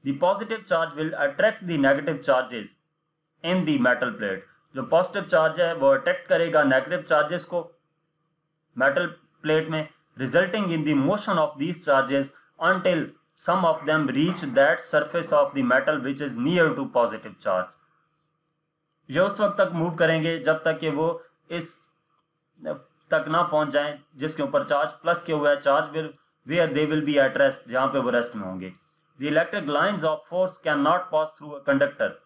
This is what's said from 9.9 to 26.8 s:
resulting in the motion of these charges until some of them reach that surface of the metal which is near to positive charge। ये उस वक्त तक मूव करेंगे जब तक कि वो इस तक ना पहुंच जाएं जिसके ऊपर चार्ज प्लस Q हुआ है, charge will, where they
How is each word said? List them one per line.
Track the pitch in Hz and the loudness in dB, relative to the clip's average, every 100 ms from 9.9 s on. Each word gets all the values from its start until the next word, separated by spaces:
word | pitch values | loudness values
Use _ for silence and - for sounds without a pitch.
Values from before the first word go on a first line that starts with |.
| _ _ - | _ _ -8
resulting | 131 165 185 214 196 | 0 0 0 -2 -2
in | 165 | -2
the | 147 143 | 0 2
motion | 139 202 214 175 | 2 0 0 0
of | 151 135 | 0 -2
these | 160 175 - | -8 -6 2
charges | 135 127 139 139 - _ _ | 2 2 -2 -2 -10 _ _
until | 165 190 185 170 - - _ _ - | 0 2 2 0 -4 -10 _ _ -2
some | 180 | 2
of | 170 156 143 | 2 0 0
them | 156 139 | 0 2
reach | 127 170 175 | 2 0 0
that | 147 123 143 175 - | -2 4 4 2 0
surface | 151 - 175 156 | -2 0 -6 0
of | 151 139 | 2 2
the | 139 123 | 0 2
metal | 127 135 151 | 2 2 -2
which | 123 139 | -4 -6
is | 143 117 | -6 -4
near | 131 180 160 | 0 4 2
to | 143 131 123 | 2 -2 0
positive | 117 110 110 92 | 0 -2 -14 -8
charge। | 107 92 90 _ _ _ _ _ _ _ _ _ _ _ _ _ - | -2 -2 -4 _ _ _ _ _ _ _ _ _ _ _ _ _ -6
ये | 135 | 0
उस | 196 208 | 0 2
वक्त | 208 202 | 0 2
तक | 185 | 0
मूव | 170 170 | 0 -2
करेंगे | 165 160 160 160 165 | 2 2 2 0 -2
जब | 139 160 | 0 0
तक | 165 160 | 0 -2
कि | 160 | -2
वो | 143 160 165 - _ _ | -2 -2 -4 -12 _ _
इस | 170 160 - _ _ _ _ _ _ _ _ 76 71 _ _ _ | -10 -10 -16 _ _ _ _ _ _ _ _ -10 -10 _ _ _
तक | 156 151 | -2 0
ना | 165 | 0
पहुंच | 180 151 151 | 0 0 0
जाएं | 143 147 147 _ 143 | 0 -2 -8 _ -8
जिसके | 151 156 | -8 -4
ऊपर | 139 143 | -2 -2
चार्ज | 135 143 151 | 0 0 0
प्लस | - 165 170 - | -2 -2 -2 -2
Q | |
हुआ | 156 147 | 0 2
है, | 143 | 2
charge | 143 143 156 | 2 2 0
will, | 156 156 - _ _ 120 | -6 -8 -14 _ _ -4
where | 165 160 | 0 2
they | 139 | 2